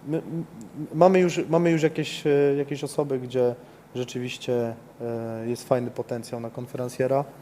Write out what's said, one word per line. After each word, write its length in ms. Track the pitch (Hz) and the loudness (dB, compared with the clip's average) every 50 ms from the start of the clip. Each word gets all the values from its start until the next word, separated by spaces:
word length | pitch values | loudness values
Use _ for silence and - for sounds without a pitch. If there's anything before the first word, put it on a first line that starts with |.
| - 139 | -6 -4
my, 80 | 151 160 | -4 -4
m-, 260 | - 92 143 165 165 - - - 113 - - - 156 - - | -4 -6 -8 -8 -8 -8 -12 -18 -18 -16 -12 -12 -12 -6 4
mamy 240 | 156 170 190 190 185 | 6 6 8 8 6
już, 220 | 180 175 160 170 139 139 | 4 4 2 -2 -2 2
mamy 220 | 160 170 170 170 | 2 4 4 4
już 120 | 165 160 | 4 4
jakieś, 440 | 147 156 160 - 156 - - - - | 2 2 2 0 -4 -4 -6 -4 0
e, 40 | 151 143 143 143 143 139 | 2 4 6 6 4 4
jakieś 280 | 143 143 139 147 139 147 | 2 0 -2 -4 -6 -6
osoby, 340 | 139 - - 147 143 135 127 | -4 -2 -2 0 0 -2 -4
gdzie 360 | 127 123 120 127 123 123 120 - - - - - - - - | -4 -2 0 2 2 2 2 -2 -12 -20 -20 -20 -20 -12 -8
rzeczywiście, 800 | 123 123 123 - 127 123 123 - - - - 123 120 117 117 113 110 - - - - | -6 -6 -6 -6 -6 -6 -6 -8 -8 -4 -2 0 0 0 -2 -6 -10 -14 -20 -14 -10
e, 480 | 120 117 117 117 113 113 113 113 113 117 | -8 -6 -6 -6 -6 -6 -8 -6 -4 -6
jest 200 | 120 117 - - | -6 -6 0 2
fajny 220 | 135 123 123 120 | 2 2 2 -4
potencjał 500 | - - 120 - 127 117 113 - - 117 | -6 -8 -6 -6 -6 -8 -6 -8 -10 -8
na 100 | 113 117 | -8 -8
konferencjera. 760 | - - 123 120 - - 127 123 123 - 131 127 135 135 147 139 - - | -10 -10 -12 -10 -8 -8 -8 -8 -2 -2 0 2 2 0 0 -2 -10 -20